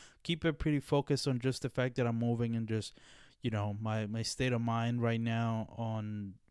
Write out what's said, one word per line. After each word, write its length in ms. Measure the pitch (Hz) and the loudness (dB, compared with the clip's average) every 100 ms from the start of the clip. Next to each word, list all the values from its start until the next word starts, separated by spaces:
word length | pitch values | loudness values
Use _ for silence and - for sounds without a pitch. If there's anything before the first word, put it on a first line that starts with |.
| - - | -20 -8
Keep 220 | - 170 | -4 0
it 160 | 165 147 | 0 0
pretty 180 | 156 147 | 2 0
focused 480 | - 143 - 139 - | 2 2 2 2 2
on 140 | 127 | 0
just 220 | 131 127 | 0 -2
the 60 | 127 | -2
fact 280 | - 127 123 | -2 0 2
that 100 | 120 | 0
I'm 140 | 117 | 2
moving 340 | 120 117 117 | 2 2 0
and 140 | 113 110 | 0 0
just, 280 | 113 101 - - - - _ | -2 -2 -10 -20 -20 -20 _
you 100 | 123 | -2
know, 260 | 107 104 104 | 0 0 -2
my, 260 | 110 110 104 | 0 0 -2
my 160 | 113 | -4
state 300 | 113 - 131 | -4 -2 0
of 80 | 117 | 2
mind 420 | 117 113 117 120 | 2 2 2 2
right 180 | 117 117 | 2 2
now 500 | 117 113 117 110 - - | 0 0 2 0 -4 -6
on 580 | 113 110 107 104 101 95 _ | -4 -4 -4 -6 -8 -12 _